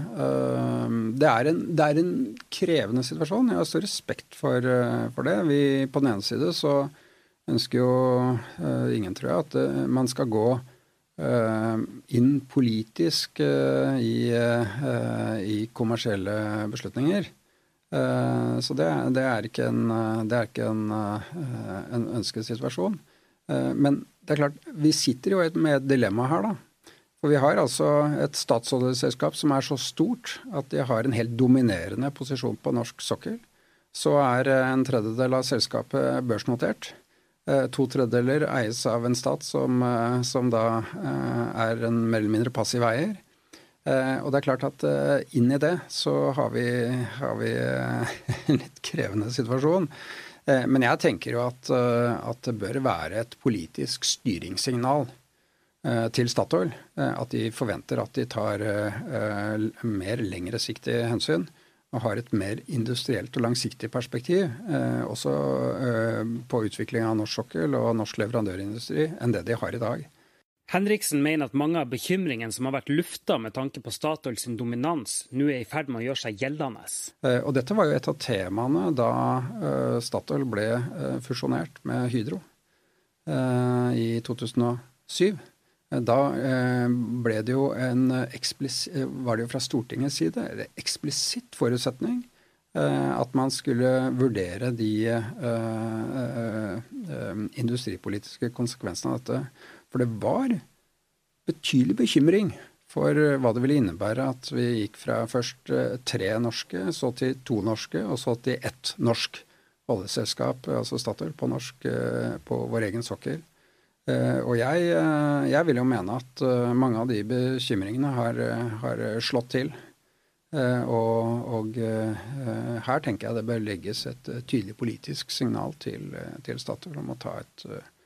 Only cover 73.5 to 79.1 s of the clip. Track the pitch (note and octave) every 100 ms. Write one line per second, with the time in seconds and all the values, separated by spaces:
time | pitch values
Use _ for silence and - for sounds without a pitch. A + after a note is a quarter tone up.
73.5 | C3 C#3 - A#2 - D3+ D#3 C3+ A#2 B2+
74.5 | A#2 A#2+ A#2+ D3+ D#3+ G#2 - - B2+ D3
75.5 | C3 A2 D3 C#3 A#2 B2 C3+ A#2 G2+ C3
76.5 | D3+ C3+ G#2+ - - - - C3+ B2 D3
77.5 | C3 B2+ G#3+ D#3 C#3+ - D3+ - G2+ F#2
78.5 | G2+ B2+ E3 F#3 C3 A#2